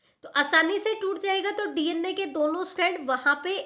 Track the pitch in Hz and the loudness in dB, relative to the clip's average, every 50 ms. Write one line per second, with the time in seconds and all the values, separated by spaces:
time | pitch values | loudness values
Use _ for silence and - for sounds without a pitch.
0 | _ _ _ _ - - - 285 285 285 - 320 320 330 392 403 403 440 440 440 | _ _ _ _ -20 -4 0 0 2 4 4 4 4 4 2 0 0 0 -2 0
1 | 403 381 392 330 392 392 381 392 370 403 415 415 415 330 285 330 302 330 339 330 | -2 -2 -2 -2 0 0 0 0 0 -2 -2 -2 -4 -2 -2 0 0 0 0 0
2 | 339 370 370 392 392 302 269 320 302 302 311 349 370 - - - 359 359 359 330 | -2 -2 -2 -2 -4 -2 0 0 2 2 2 -2 -4 -4 -2 0 0 0 0 -2
3 | 285 254 262 254 254 285 285 - - 359 392 381 - | -2 -2 -2 2 2 2 2 2 0 -2 -4 -4 -4